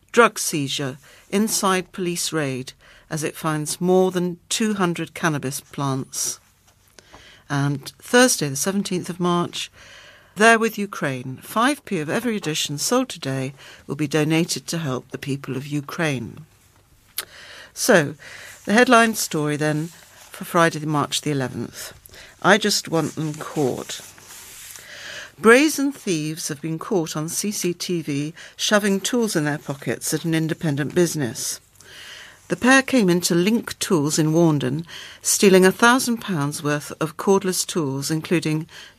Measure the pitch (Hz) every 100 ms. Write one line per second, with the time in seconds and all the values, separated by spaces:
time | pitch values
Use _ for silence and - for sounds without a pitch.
0 | _ - 226 - - 160 135 - 139 143
1 | - - - 202 220 - 196 185 180 -
2 | 175 175 - 160 143 127 135 - _ -
3 | - 156 151 - 160 151 151 - 175 185
4 | 185 180 175 170 - - 220 208 175 170
5 | 165 - 175 147 131 143 - - 139 135
6 | 127 - - - _ _ _ _ _ -
7 | - - - - - 143 139 139 - -
8 | - 247 254 - 147 135 196 196 196 180
9 | - 175 180 175 175 - - - - -
10 | - - _ - 220 226 226 220 196 -
11 | 151 127 123 127 - 214 247 294 - 190
12 | 147 208 247 208 156 156 - 147 - 254
13 | 254 - 135 135 131 139 - - - 143
14 | 151 156 151 160 170 - - 170 156 127
15 | - - 139 135 139 127 143 147 143 -
16 | 160 131 110 - - _ _ _ _ _
17 | _ - - - - - - - - 170
18 | 143 151 - - - - - 208 247 233
19 | 226 220 - 160 151 147 151 151 165 -
20 | - - - - 196 175 165 160 156 147
21 | 135 - 151 143 127 - 117 - - -
22 | - - - - 165 208 208 - - 165
23 | 151 - 156 151 - - 131 - - -
24 | - - - - - - - - - -
25 | - - - - 196 247 311 277 277 269
26 | - 160 151 160 - 151 160 160 - 190
27 | 160 160 160 - 202 208 175 175 - 175
28 | 151 143 147 - - - - 214 208 196
29 | 196 247 220 175 151 147 - 139 - -
30 | - 156 170 160 160 170 170 139 147 175
31 | 170 165 123 - - - _ _ - -
32 | - - - - - 175 240 269 262 262
33 | 185 175 175 170 185 226 - - - 175
34 | 143 151 156 156 170 147 127 147 170 -
35 | - - - - 202 185 185 190 233 254
36 | 254 226 - 170 143 147 147 147 - -
37 | 156 - - 196 190 180 - 185 143 135
38 | 139 160 156 170 156 156 165 - -